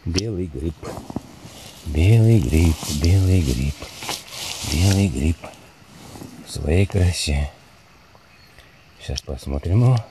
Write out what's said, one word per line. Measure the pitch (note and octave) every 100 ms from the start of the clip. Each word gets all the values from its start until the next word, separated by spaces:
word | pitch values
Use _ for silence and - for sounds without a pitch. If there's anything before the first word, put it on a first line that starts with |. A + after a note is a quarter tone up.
Белый | - E2+ A2 F#2+ F2+
гриб. | C2+ D#2+ - - - - - - - - - - - D#2
Белый | D2+ F2+ A2+ A2 A2+
гриб, | C2 D#2 E2 D#2+ - D2+
белый | E2+ G2 F#2 F#2
гриб, | C#2+ B1 C#2+ - - - - - - - - - -
белый | D#2 F#2+ G2 G2
гриб. | C2 D2+ D#2+ - - - - - - - - - - -
В |
своей | - C#2+ E2+ G2
красе. | G2 F2+ E2+ - D2 D2 - - - _ _ _ - _ _ - - - - _ -
Сейчас | - C2
посмотрим | - C#2 - C#2 E2 G2
его. | B2 B2 -